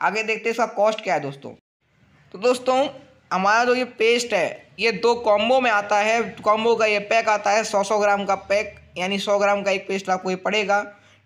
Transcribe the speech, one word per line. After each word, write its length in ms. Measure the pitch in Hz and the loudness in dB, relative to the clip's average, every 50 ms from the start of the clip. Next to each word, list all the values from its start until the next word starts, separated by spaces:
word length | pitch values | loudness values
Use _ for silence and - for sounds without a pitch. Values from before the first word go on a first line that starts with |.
आगे 220 | 156 180 196 220 220 | -2 -2 -2 -2 -4
देखते 220 | 214 220 214 226 | -4 -4 -4 -4
हैं 60 | 233 | -4
इसका 160 | 226 233 226 | -2 -2 -2
कॉस्ट 340 | 220 - 196 202 220 214 - | -4 0 0 0 0 0 -2
क्या 140 | - 190 170 | -2 -2 -2
है 60 | 147 | -2
दोस्तों। 300 | 139 139 139 - - 117 - - _ _ _ _ _ _ _ _ _ _ _ _ _ _ - | -2 -6 -10 -12 -16 -18 -18 -20 _ _ _ _ _ _ _ _ _ _ _ _ _ _ -10
तो 60 | 180 | -2
दोस्तों 500 | 208 247 254 254 - 262 254 262 277 - - - - - _ _ _ - 175 | 0 0 0 0 0 0 2 2 0 -2 -4 -12 -20 -20 _ _ _ -4 -2
हमारा 320 | 185 190 202 214 233 247 | 0 2 2 4 4 4
जो 100 | 247 247 | 2 2
ये 100 | 254 254 | 0 0
पेस्ट 500 | 247 - - 220 233 233 240 240 240 214 | -4 -2 0 2 2 2 2 0 0 0
है 320 | 180 156 127 - - - _ - - | 0 0 0 -4 -8 -18 _ -8 -4
ये 140 | 202 233 220 | -2 -2 -2
दो 220 | - 233 233 240 | 0 0 0 0
कॉम्बो 460 | 233 233 220 208 208 220 233 262 262 | 2 2 2 2 2 2 2 2 2
में 100 | 254 240 | 2 2
आता 280 | 214 208 202 208 208 202 | 2 0 0 0 0 2
है। 240 | 208 220 226 233 220 | 2 2 0 0 -2
कॉम्बो 520 | 190 - - - 214 214 220 220 233 233 | -4 -6 -4 0 0 2 2 4 2 2
का 120 | 214 220 | 2 2
ये 120 | 214 208 202 | 2 0 0
पैक 300 | 202 - 220 226 226 226 | 0 0 0 0 2 2
आता 220 | 214 208 208 208 | 0 0 0 0
है, 140 | 202 226 214 | 0 0 0
सौ 180 | - - 196 202 | 0 0 -2 0
सौ 160 | - 220 208 | 0 0 2
ग्राम 260 | 208 208 202 196 196 | 2 2 2 0 0
का 100 | 190 196 | -2 -2
पैक, 420 | 190 - - 196 208 208 - - - - - - | -4 -2 -2 -2 -2 -2 -4 -10 -20 -20 -16 -10
यानी 220 | 170 180 190 202 196 | -6 -4 -4 -2 -2
सौ 200 | 196 214 202 202 | -2 0 0 2
ग्राम 240 | 202 202 202 202 190 | 2 2 2 2 0
का 80 | 202 | -2
एक 180 | 190 190 190 - | -2 -2 -2 -4
पेस्ट 220 | 190 190 190 190 | -6 -4 -2 -2
आपको 200 | 185 180 - 190 | -4 -2 -2 -4
ये 60 | 185 | -4
पड़ेगा। 600 | 180 - 190 208 214 208 190 202 202 208 208 - - _ _ _ _ _ | -4 -2 -2 -2 -2 0 0 0 0 0 -4 -10 -20 _ _ _ _ _